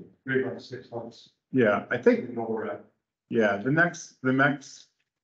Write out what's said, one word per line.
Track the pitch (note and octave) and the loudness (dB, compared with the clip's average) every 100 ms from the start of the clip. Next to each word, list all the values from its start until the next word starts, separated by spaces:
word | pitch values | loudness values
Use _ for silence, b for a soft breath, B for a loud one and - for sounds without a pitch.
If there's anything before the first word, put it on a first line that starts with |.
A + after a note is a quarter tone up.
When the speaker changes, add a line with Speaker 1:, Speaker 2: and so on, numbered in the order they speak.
| E2+ _ | -20 _
Speaker 1:
three | C3 C3 | -4 -2
months, | - - - | -2 -6 -12
six | B2+ - | -16 -12
months? | - - - - _ _ | -12 -12 -16 -20 _ _
Speaker 2:
Yeah, | C3 A2 G2+ G2+ | 2 4 2 -2
I | A#2+ | 0
think | A#3 B3 - | 4 4 0
Speaker 1:
We | A#2 | -6
know | |
where | A2+ A2 G#2 | -6 -6 -6
we're | |
at. | - - _ _ _ - | -10 -14 _ _ _ -4
Speaker 2:
Yeah, | A#2+ G#2 G2+ | 0 2 2
the | A#2+ | 0
next, | D#3 E3+ E3+ - _ | 2 2 -2 -16 _
the | B2+ | 0
next | C3+ C#3 C#3+ - - - _ _ _ | 2 2 0 -8 -20 -20 _ _ _